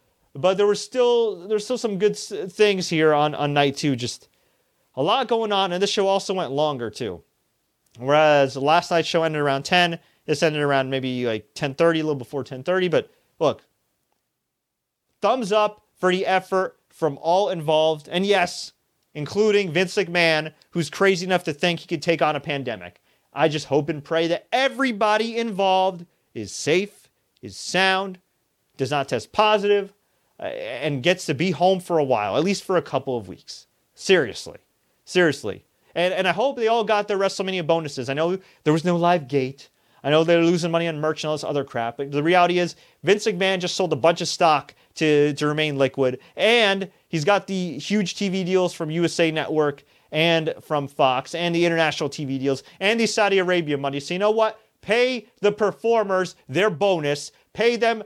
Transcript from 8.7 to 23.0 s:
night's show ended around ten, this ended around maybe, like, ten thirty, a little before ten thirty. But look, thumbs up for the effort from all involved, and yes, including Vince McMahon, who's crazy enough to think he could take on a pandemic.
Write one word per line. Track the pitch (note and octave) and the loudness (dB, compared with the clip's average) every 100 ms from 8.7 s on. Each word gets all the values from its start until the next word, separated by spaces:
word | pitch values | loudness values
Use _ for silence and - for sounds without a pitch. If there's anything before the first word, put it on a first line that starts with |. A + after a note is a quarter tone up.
| E3+ - | 2 2
night's | E3+ D#3 | -2 0
show | E3+ | 0
ended | D#3+ D3+ | 0 0
around | D3 C3+ | 0 -2
ten, | - F3+ F3 E3 _ _ - | 0 2 2 -2 _ _ -4
this | D3+ | 0
ended | E3 D3+ | 0 0
around | C#3+ C#3 C3 | 0 0 0
maybe, | C3+ B2+ B2+ | -4 -4 -2
like, | A#2+ A2 - | -2 -4 -8
ten | - D3 | -8 -6
thirty, | C3+ E3+ D#3+ | 2 2 2
a | |
little | D#3 C#3+ | -2 -4
before | A#2+ C#3+ | -6 -10
ten | C3 B2+ | -8 -8
thirty. | C3 F#3 F#3 | -2 0 2
But | D3 - _ _ - | 0 -2 _ _ -2
look, | D3+ A2 _ _ _ _ _ _ _ _ _ _ _ _ _ _ _ _ | -2 -2 _ _ _ _ _ _ _ _ _ _ _ _ _ _ _ _
thumbs | - C4 G3+ | 0 0 0
up | G#3+ G#3 G#3+ _ _ | 0 0 -4 _ _
for | F#3 | 0
the | F#3 F#3 | 0 0
effort | F#3 F#3 F#3+ F#3 - _ | 0 0 -2 -2 -6 _
from | _ D#3+ C#3 | _ -2 -2
all | D#3+ F3+ G3+ | 0 2 2
involved, | F3+ D3+ D#3 D#3 D3+ C#3+ | -2 2 4 4 0 -4
and | F3 G3 | -2 2
yes, | G3 F3 - - - _ _ _ | 2 0 -4 -14 -18 _ _ _
including | D3 D3 G3+ G#3+ G3+ F#3+ | -10 -4 0 2 2 2
Vince | D#3 F#3 G#3 | 0 0 -2
McMahon, | E3+ F3 E3+ D#3 D#3+ - _ | -2 2 2 2 -2 -12 _
who's | F3 D#3 | -4 -4
crazy | - G3 F#3 | 0 2 2
enough | F#3 F3+ | 0 -2
to | F3 | -2
think | C#3+ F3+ E3 | -2 -2 -2
he | - | -6
could | D#3+ | -4
take | F3 D#3+ | 0 2
on | D#3 D3+ | 0 -2
a | |
pandemic. | - C#3+ B2 G#2+ F2 - | -6 -6 -6 -10 -12 -20